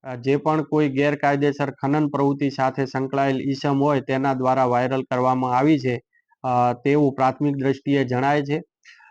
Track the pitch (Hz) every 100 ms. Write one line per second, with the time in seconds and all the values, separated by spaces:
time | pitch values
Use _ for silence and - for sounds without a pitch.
0 | 135 127 127 139 143 156 147 151 151 131
1 | 143 147 143 143 143 139 139 - 139 151
2 | 147 139 139 139 139 135 131 139 131 131
3 | 131 139 139 135 139 135 147 139 143 139
4 | 135 131 139 131 127 131 123 123 127 135
5 | 131 127 127 127 127 123 143 156 127 117
6 | _ _ _ _ 131 123 123 117 143 147
7 | 143 131 131 131 147 139 135 135 - 139
8 | 127 123 135 147 143 151 175 _ - -
9 | _